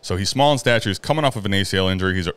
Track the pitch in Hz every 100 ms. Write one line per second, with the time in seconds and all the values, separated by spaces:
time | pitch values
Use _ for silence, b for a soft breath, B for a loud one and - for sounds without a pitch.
0 | - 92 98 131 143 139 127 117 107 92
1 | - 151 143 113 98 98 95 95 92 95
2 | 95 92 85